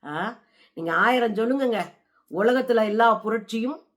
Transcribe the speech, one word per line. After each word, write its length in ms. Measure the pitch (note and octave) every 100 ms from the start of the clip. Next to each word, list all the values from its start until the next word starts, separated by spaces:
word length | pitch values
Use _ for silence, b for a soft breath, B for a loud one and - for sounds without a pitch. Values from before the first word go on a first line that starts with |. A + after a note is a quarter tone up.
| C#3+
ஆ, 320 | D3+ G3 A#3+ b b b
நீங்க 200 | - E3
ஆயிரம் 400 | E3 G#3 B3+ A#3
சொல்லுங்கங்க. 460 | G#3 A3+ C4+ C4 A3 F3 - _ _ _ E3+
உலகத்துல 480 | G#3+ B3 B3+ A3+
எல்லா 300 | G#3+ G#3 A#3
புரட்சியும் 720 | A3 G#3+ A3+ G#3 A3+ A#3 D#4+ _